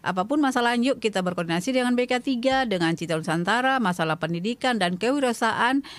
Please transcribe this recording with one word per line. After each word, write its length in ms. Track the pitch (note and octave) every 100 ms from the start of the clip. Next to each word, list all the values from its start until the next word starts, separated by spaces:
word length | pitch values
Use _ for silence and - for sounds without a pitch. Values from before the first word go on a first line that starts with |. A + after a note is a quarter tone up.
| -
apapun 320 | F#3 G3 D4+
masalah, 400 | C#4 B3+ A#3+ A#3+
yuk 240 | B3+ C4
kita 160 | A3 G3
berkoordinasi 560 | F3+ F3 E3+ E3 C4
dengan 240 | B3+ B3 B3
B 80 | B3
K 160 | B3
tiga, 400 | C4 B3 B3+ C4
dengan 320 | B3 F#3 E3
Citra 240 | E3 D#3+ D#3+
Nusantara, 640 | D#3+ E3 F3 A#3 C4 C4+
masalah 400 | G3+ F3 D#3+ D#3
pendidikan 560 | D#3+ E3+ G3 A#3+ C4 A3+
dan 160 | F3+
kewirausahaan, 880 | F3+ A3+ C#4+ B3+ A3+ A3+ G3 A#3 C#4 -